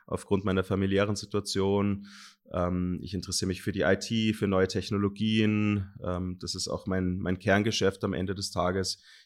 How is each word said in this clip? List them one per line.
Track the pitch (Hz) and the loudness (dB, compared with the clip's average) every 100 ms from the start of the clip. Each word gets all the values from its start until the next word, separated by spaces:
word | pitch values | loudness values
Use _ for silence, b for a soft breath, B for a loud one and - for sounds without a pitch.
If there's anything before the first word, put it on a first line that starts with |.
| B | B
aufgrund | 101 - 98 98 | -6 0 0 2
meiner | 95 | 2
familiären | 92 98 95 95 104 104 | 2 0 2 2 2 -2
Situation. | - 104 101 98 95 101 101 101 B B B B - | -2 -4 -2 0 2 4 2 0 B B B B -6
Ähm, | 90 87 90 90 90 | -2 0 0 -2 -4
ich | - 92 | -4 -6
interessiere | 90 87 95 | -4 -2 -2
mich | 90 | -2
für | - | -4
die | 95 | 0
I | 80 98 | 2 2
T, | - 113 110 | 0 0 0
für | 107 101 | 0 2
neue | 95 95 | 2 2
Technologien. | 104 - 101 101 98 110 110 107 107 104 104 98 - | 0 -2 0 0 0 0 2 4 4 2 0 -2 -8
Ähm, | - 90 90 90 | -6 -4 -4 -6
das | 87 | -8
ist | 92 - | -6 -4
auch | - - | -6 -2
mein, | 92 92 92 | 0 0 0
mein | 90 92 | -2 0
Kerngeschäft | 110 98 107 107 98 - | 4 4 4 2 0 0
am | 98 | -4
Ende | 85 92 98 | -2 -4 -4
des | 98 | -4
Tages. | - 87 95 92 - B B | -2 0 0 -2 -6 B B